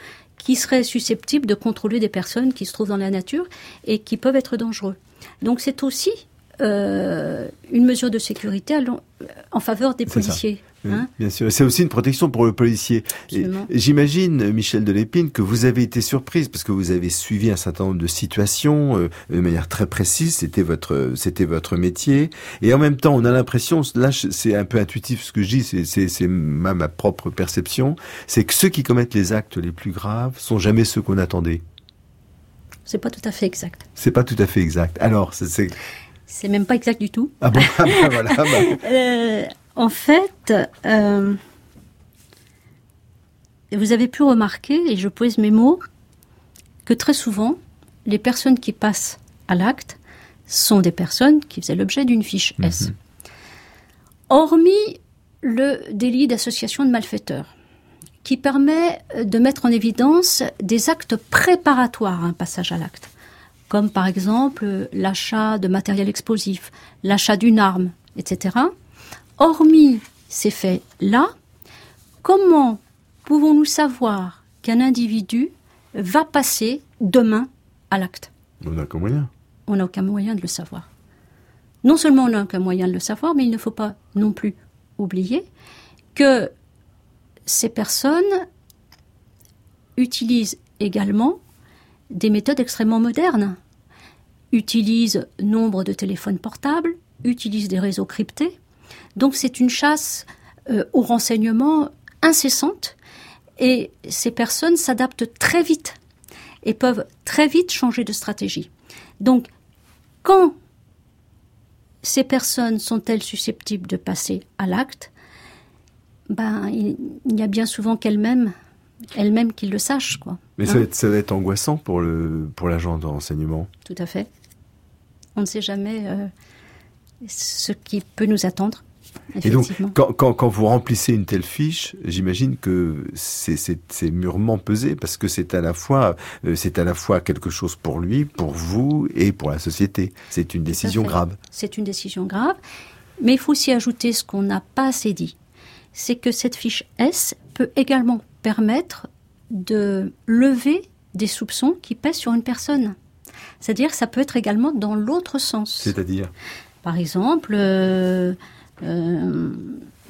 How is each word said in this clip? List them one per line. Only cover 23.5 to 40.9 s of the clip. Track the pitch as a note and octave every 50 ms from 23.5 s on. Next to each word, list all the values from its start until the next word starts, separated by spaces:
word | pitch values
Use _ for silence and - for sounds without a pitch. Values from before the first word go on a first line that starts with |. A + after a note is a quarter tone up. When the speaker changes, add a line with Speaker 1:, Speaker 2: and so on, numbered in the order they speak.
| - A#2+ - - E3+ D#3+ C#3+ - -
Speaker 2:
là, | A#2+ B2 C3+
je, | C3+ - - -
c'est | - - - A2+ G2+
un | G#2 G2+
peu | - A#2 A2+
intuitif | G2+ F2 - G#2+ - - B2 G#2 -
ce | -
que | - A2
je | G2 F#2+
dis, | A#2 C3+ A#2+
c'est, | - - F#2 E2
c'est, | D#2 - G2+ F#2+ F2+
c'est | - - F#2 F2
ma, | F#2 F2+ D#2 D2+ C#2+ D2+ F2 F#2 F#2+
ma | F2+ D#2+ D#2
propre | - - - G2+ F2+ - - F2+
perception, | - - F#2 F2 - G2 F2 - - - C3 C#3 D#3+ - - - - - - -
c'est | - A2+ A2
que | - -
ceux | - - F#3+
qui | F3+ C#3+ B2+
commettent | - B2+ A#2+ A#2+ A#2+ -
les | G#2 F#2+ F2 G#2+
actes | G#2+ G#2 - - F#2
les | E2+ F2
plus | E2+ - - G2+
graves | E2+ F2+ - G2+ G#2+ A2+ B2 C3 B2+ -
sont | - - A2+ G#2
jamais | E2+ G#2 G#2+ A2+ A2+
ceux | G#2 - A2+
qu'on | G2+ - F#2+ F#2+
attendait. | F#2 E2+ - F2 E2+ E2 E2+ E2+ - - - _ - _ _ _ _ _ _ _ _ _ - _ _ _ _ - - - - - -
Speaker 1:
C'est | - - G#3+
pas | - A#3
tout | - - -
à | A3+
fait | F#3+ - G#3 F#3
exact. | F#3 - - F3 - - - - -
Speaker 2:
C'est | - - B2
pas | - B2 B2
tout | - A#2+ G#2+
à | G2+
fait | F#2+ - G#2+
exact. | F2+ D#2+ D2 F2 E2 E2 E2 -
Alors, | - A2+ A2 G#2 F#2+ E2+ -
c'est, | - - F2
c'est | - - G2+ F2+ E2+ - - - - - - - - - _ -
Speaker 1:
C'est | - - - G3+
même | G3+ G3+ G3 -
pas | B3+
exact | A#3+ - A3+ A3+ -
du | G#3 G3+
tout. | - A3 B3 D4 - -
Speaker 2:
Ah | - A#2+
bon ? | G#2+ C3+ C#3+ -
<laughs> | - -
Ah | F3
ben | - - - F4 -
voilà, | B2 A#2 A2 A2+ C4+
bah. | - -
Speaker 1:
<laughs> | - C#4+ G#3+ F3+ E3 - C#3 -
Euh, | G#3 B3+ C4 B3+ B3 B3 A#3 A#3 A3+ G#3+ G#3 G#3 - - _ _ _ -
en | - A#3 A3+
fait, | A3 - - - D4+ F4 F#4+ G4 - _ - - A3 F#3+ - - - - -
euh, | -